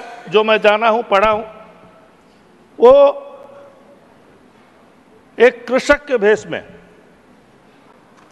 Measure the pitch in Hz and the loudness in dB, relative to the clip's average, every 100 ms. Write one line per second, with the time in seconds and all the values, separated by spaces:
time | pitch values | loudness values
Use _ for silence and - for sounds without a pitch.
0 | - - - 190 220 214 208 208 226 220 | -6 -20 -4 -2 0 0 2 0 0 -2
1 | 233 196 214 214 226 - - - - _ | 0 0 0 -2 -6 -18 -20 -20 -20 _
2 | _ _ _ _ _ _ _ - 240 277 | _ _ _ _ _ _ _ 2 4 6
3 | 285 277 - - - - - - - - | 4 0 -12 -20 -20 -20 -20 -20 -20 -20
4 | _ _ _ _ _ _ _ _ _ _ | _ _ _ _ _ _ _ _ _ _
5 | _ _ _ - 240 247 - 254 - 294 | _ _ _ 0 0 0 -6 -6 -2 -4
6 | - 247 202 208 175 120 - - - _ | -4 -2 0 -2 -4 -14 -14 -20 -20 _
7 | _ _ _ _ _ _ _ _ _ _ | _ _ _ _ _ _ _ _ _ _
8 | _ _ _ | _ _ _